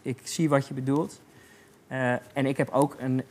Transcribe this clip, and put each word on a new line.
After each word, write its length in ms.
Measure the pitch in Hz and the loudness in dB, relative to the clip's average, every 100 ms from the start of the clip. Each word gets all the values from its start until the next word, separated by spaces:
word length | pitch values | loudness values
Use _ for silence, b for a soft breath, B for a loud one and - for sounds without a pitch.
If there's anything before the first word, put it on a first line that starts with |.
ik 180 | - - | -8 -8
zie 260 | - - 156 | -8 -2 2
wat 180 | 139 135 | 2 2
je 60 | |
bedoelt. 480 | 135 131 143 196 - - b b b b b - | -4 0 0 -2 -8 -20 b b b b b -8
Eh, 240 | 131 127 | -2 0
en 320 | 123 - 143 135 | 0 -2 -2 0
ik 120 | 139 | 0
heb 120 | 143 | 0
ook 240 | 135 - - | 2 2 0
een 240 | 131 131 - | -2 -2 -2